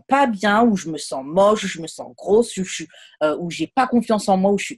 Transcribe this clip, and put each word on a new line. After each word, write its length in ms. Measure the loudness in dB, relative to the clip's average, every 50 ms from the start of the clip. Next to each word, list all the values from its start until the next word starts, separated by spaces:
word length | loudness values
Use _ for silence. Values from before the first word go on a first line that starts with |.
| -4
pas 180 | -2 2 2 2
bien, 360 | 0 0 -2 0 2 4 4 4
où 120 | 4 2
je 140 | 0 -2 -8
me 80 | -10
sens 260 | -10 -10 -10 -10 -10 -8
moche, 380 | -2 2 4 4 4 4 2 -2
où 40 |
je 140 | -6 -8 -8
me 60 | -12
sens 260 | -12 -12 -14 -16 -16 -18
grosse, 400 | -10 0 2 4 4 4 2 -4
où 60 | -8 -8
je 100 | -8 -8
suis, 140 | -10 -12 -14 -16 -20 -20 -20 _ _ -2
euh, 140 | -2 0 -2
où 100 | -6 -8
j'ai 160 | -6 -6 -6
pas 180 | -2 _ 0 0
confiance 400 | 2 2 0 2 0 -2 -2 2 2
en 80 | 2
moi, 140 | 4 4 2
où 60 | 2
je 80 | 0 -2
suis 120 | -8 -8